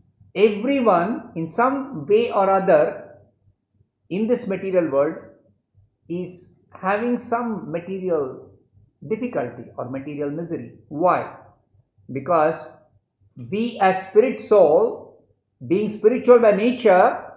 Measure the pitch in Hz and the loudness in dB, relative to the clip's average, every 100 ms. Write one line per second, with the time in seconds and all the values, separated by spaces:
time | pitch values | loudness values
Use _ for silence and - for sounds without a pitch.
0 | _ _ _ 170 214 202 247 277 233 175 | _ _ _ 2 2 2 -2 0 4 2
1 | 185 302 - 165 160 - 247 277 269 156 | 0 -6 -8 -10 -8 -2 0 -2 -8 -10
2 | 143 208 233 214 190 190 180 156 156 - | 0 0 0 0 2 2 4 2 2 -4
3 | - - _ _ _ _ _ _ _ _ | -16 -20 _ _ _ _ _ _ _ _
4 | - 180 220 240 - 190 196 180 160 139 | -8 -4 -2 -2 -2 -6 -2 0 0 0
5 | 151 170 - _ _ _ _ _ _ _ | 0 -2 -14 _ _ _ _ _ _ _
6 | - 175 175 - - _ _ - 185 208 | -10 -8 -8 -14 -20 _ _ -10 -4 -2
7 | 240 240 - 233 240 196 147 147 - 190 | -2 -4 -4 -4 -4 -8 -8 -8 -8 -6
8 | 185 160 131 127 - _ _ _ _ _ | -2 -2 -4 -8 -18 _ _ _ _ _
9 | 139 214 247 151 123 123 113 - 120 135 | -8 -6 -4 -6 -6 -10 -16 -12 -10 -8
10 | 151 143 147 156 170 151 117 - - 147 | -10 -8 -6 -6 -8 -10 -12 -20 -14 -2
11 | 175 143 110 - - _ _ _ _ _ | 0 0 -4 -16 -20 _ _ _ _ _
12 | - 131 131 170 156 165 - - _ _ | -12 -10 -2 0 0 -2 -12 -20 _ _
13 | _ _ _ - 120 196 233 226 190 185 | _ _ _ -18 -10 -6 -6 0 0 0
14 | - 208 254 - - 208 165 - 233 - | 0 2 2 0 2 6 6 6 2 -4
15 | - _ _ _ _ _ 123 180 214 214 | -16 _ _ _ _ _ -4 -2 -2 2
16 | 214 247 - 247 220 190 233 240 220 180 | 2 2 6 6 8 4 0 2 4 6
17 | 233 - - | 4 2 -12